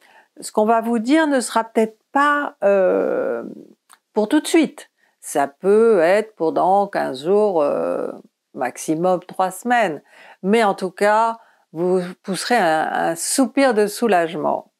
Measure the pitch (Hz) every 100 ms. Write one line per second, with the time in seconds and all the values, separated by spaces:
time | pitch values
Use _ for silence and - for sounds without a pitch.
0 | _ _ _ - - - 214 226 226 233
1 | 226 311 311 269 220 226 226 - 220 -
2 | _ 277 277 190 190 - 202 202 185 190
3 | - - 113 117 - - - _ _ _
4 | _ - 214 302 302 339 262 - - _
5 | _ _ - 151 139 - 185 208 233 208
6 | 160 208 220 - 160 147 170 196 196 160
7 | 147 131 156 208 214 170 143 - 85 -
8 | - - - _ _ - 123 - - 156
9 | 180 180 - - 185 175 240 240 196 147
10 | _ - - - 190 226 208 190 190 -
11 | 208 214 226 226 _ _ _ 160 180 185
12 | 175 185 - 180 - 240 170 156 - -
13 | 165 165 - - 254 - 269 214 208 -
14 | 240 180 165 160 147 - - _